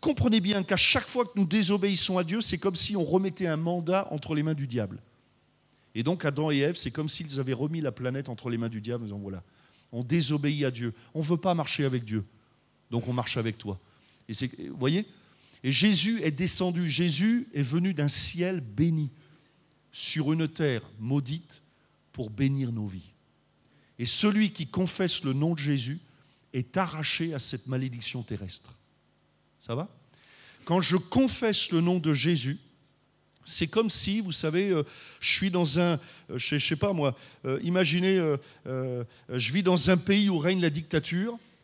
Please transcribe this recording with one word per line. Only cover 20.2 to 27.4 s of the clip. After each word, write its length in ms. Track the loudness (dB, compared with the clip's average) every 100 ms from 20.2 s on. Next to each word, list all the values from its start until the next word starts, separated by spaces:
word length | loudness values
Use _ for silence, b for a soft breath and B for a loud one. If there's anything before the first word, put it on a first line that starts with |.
| 0
une 160 | 0 0
terre 340 | 0 0 0 -6 -10
maudite 640 | -2 -2 -2 -8 -12 -20 _ b b b _
pour 200 | -10 -10
bénir 420 | 0 0 0 -4
nos 140 | -4 -6
vies. 260 | -10 -16 _ _ _ _ _ b b b b
Et 80 | 0
celui 440 | 4 4 4 2
qui 160 | 0 -4
confesse 580 | -2 -2 0 0 0
le 100 | 0
nom 180 | 0 0
de 60 | 0
Jésus 420 | 0 -2 -2 -8 -12 b b b b
est 200 | -6 -4 -2
arraché 560 | -2 -2 -4 -2 -2
à 40 |
cette 280 | -2